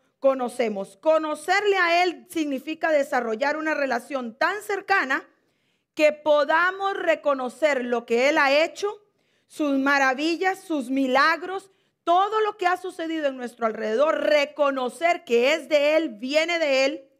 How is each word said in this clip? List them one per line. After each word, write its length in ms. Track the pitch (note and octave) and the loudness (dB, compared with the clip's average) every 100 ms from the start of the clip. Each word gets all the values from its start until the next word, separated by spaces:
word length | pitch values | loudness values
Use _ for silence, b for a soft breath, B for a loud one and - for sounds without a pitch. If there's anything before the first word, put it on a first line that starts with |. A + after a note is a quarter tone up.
| _ _ | _ _
conocemos. 800 | C4+ C4 A#3+ A#3+ A3+ G3 G3 - | 0 0 -4 -2 -4 -4 -10 -4
Conocerle 800 | D#4 D#4+ D#4 D4+ F4+ G4 G#4 F#4+ | 0 2 0 -6 -2 0 2 0
a 260 | E4+ E4+ | 2 2
Él 240 | F4+ C#4 - | 0 -2 -8
significa 600 | E4 D4 C4 D4+ D#4+ E4 | -6 -4 -4 -6 -4 0
desarrollar 680 | D4 C#4 C4 A#3 A3 C#4 D4+ | 0 0 -2 -2 -2 -2 -2
una 160 | D#4 | -4
relación 600 | D4 C4+ A#3+ A#3+ C4+ A#3 A3 | -2 -2 -4 -4 -8 -8 -4
tan 240 | E4 G4+ | -4 -4
cercana 640 | G4 G4 - G4 C4 D4 - _ _ _ _ _ _ | -6 -6 0 0 0 -4 -6 _ _ _ _ _ _
que 180 | - D4+ | 2 2
podamos 840 | D4+ D#4 D4 D4 D#4+ F4+ F#4+ G4 G4 | 2 2 2 4 2 2 0 -4 -2
reconocer 880 | F4 D4+ D4 C4+ B3+ - D4+ B3+ | 0 0 0 -2 -4 0 0 0
lo 220 | B3 A#3+ A#3 | -2 -4 0
que 240 | A#3 C4+ | 2 2
Él 80 | D#4 | 4
ha 260 | C#4 C#4+ | 4 4
hecho, 240 | E4 - G4+ G#4+ _ _ _ _ _ | 0 -2 -8 -8 _ _ _ _ _
sus 320 | - D4 C4+ | -4 -2 0
maravillas, 840 | C#4 C#4+ C4+ C4 D#4+ D#4+ F#4+ F#4+ | 2 2 2 0 -2 0 -2 -4
sus 280 | - D4+ A#3 | -4 -6 -2
milagros, 840 | C4+ C4 B3+ D#4 E4 F4+ F#4 - _ _ _ | -2 2 4 4 0 -4 -10 -12 _ _ _
todo 380 | - F4 G4+ G#4+ | 0 2 2 0
lo 160 | G#4+ G#4 | -2 -2
que 100 | F4 | -2
ha 120 | F4+ | -2
sucedido 480 | F#4 - E4 D#4+ C#4+ | -6 -10 -6 -4 -4
en 100 | C4 | -6
nuestro 300 | A#3+ - A3+ | -12 -4 -4
alrededor, 560 | G#3+ A3 A3 D#4 D4+ | -4 -4 0 0 2
reconocer 1000 | D4 D4 C#4+ D4+ C#4 C4+ B3 A#3+ E4+ E4+ | 2 2 2 0 0 0 -4 -2 0 0
que 280 | - A#3 B3+ | 0 2 2
es 160 | D#4+ C4 | 0 2
de 280 | D4 D4 D#4+ | 2 4 2
Él, 120 | D#4 | 0
viene 500 | G3+ B3+ D4+ E4 E4+ | -6 -2 0 0 0
de 280 | D4 C4 C4+ | 0 2 0
Él. 180 | D#4+ - | -2 -12